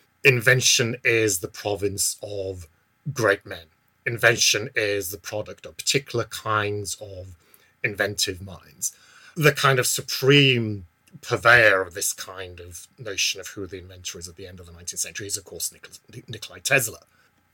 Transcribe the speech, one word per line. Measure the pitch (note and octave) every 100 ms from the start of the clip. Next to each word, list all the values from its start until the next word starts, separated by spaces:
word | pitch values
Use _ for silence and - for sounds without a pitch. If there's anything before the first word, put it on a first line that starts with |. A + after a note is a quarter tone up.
| _ _
invention | C#3+ B2 A2 B2+ - - A#2 -
is | B2+ A2+ A2 G2
the | G#2+
province | - G#2 G2 G2 F#2+ - -
of | G#2 G2+ F#2+ F#2 E2 _ _ _ C#3+
great | C3+ G#2+ G2+ G2+
men. | F2+ - _ _ _ B2
Invention | A2+ A#2 A#2+ - G#2+ B2 A#2
is | G#2 G2+ G2
the | G2+
product | - G#2+ - - -
of | -
particular | - C#3 - A#2 A2
kinds | - A2 G#2+ G#2 G#2 F#2+ -
of | G#2 F#2+ F#2 F2+ _ _ _ _
inventive | A#2+ G2+ G2+ G#2 - F2+
minds. | F#2+ F2+ - - - - _ - - -
The | D3
kind | C#3+ C#3 B2+
of | -
supreme | - - - C3+ C#3+ C3+ B2 G#2+ G2+ F2+ _ _ -
purveyor | - A2+ A#2 A#2+ G#2+ F#2+
of | F2+
this | F#2+ -
kind | - - F#2 F#2 F2+
of | F2+ F2 - -
notion | A2 F#2 - F#2+
of | F2+
who | G#2 F#2
the | F#2+
inventor | F2+ F#2 F2+ F2+
is | F2
at | F2
the | F#2
end | F#2
of | E2+
the |
nineteenth | E2+ F2 -
century | F#2 E2+ G2+
is, | -
of | -
course, | E2+ -
Nikol-, | - - - _ B2 -
Nikolai | - - F2+
Tesla, | - C#3 G#2 - _ _ _ _ _